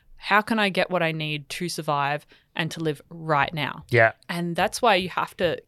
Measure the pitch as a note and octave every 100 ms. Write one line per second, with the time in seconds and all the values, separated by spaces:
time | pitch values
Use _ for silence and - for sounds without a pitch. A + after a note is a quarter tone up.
0 | _ - - G3+ G#3 A3 G3+ F#3 - F3+
1 | E3 D#3+ D#3 D3+ C#3 - F3 E3+ D#3 C#3+
2 | C#3 D3 - _ _ - D#3+ - D#3+ C#3+
3 | - E3+ D#3+ D3 C3+ D#3 C#3+ - - A#2
4 | A2+ - - F3 F3 E3+ G3 - A#3+ F#3+
5 | F#3 - - - F3+ -